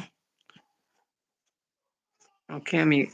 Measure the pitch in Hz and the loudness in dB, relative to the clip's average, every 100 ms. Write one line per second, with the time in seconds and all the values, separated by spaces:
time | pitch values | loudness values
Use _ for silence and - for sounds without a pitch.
0 | - _ _ _ _ - _ _ _ _ | -2 _ _ _ _ -20 _ _ _ _
1 | _ _ _ _ _ _ _ _ _ _ | _ _ _ _ _ _ _ _ _ _
2 | _ _ _ _ - 151 - 165 160 143 | _ _ _ _ -16 -12 -4 0 4 2
3 | - | 0